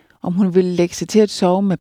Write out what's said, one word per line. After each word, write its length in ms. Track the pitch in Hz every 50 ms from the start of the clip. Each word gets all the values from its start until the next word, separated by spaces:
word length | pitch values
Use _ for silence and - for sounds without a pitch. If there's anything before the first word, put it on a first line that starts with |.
| _ _ _ _
om 120 | - - 175
hun 200 | 190 208 185 170
ville 160 | 190 185 180 180
lægge 200 | 170 175 175 -
sig 140 | - 180 -
til 100 | - 214
at 120 | 214 202
sove 320 | - - 202 180 180 190
med 140 | 202 196 175 -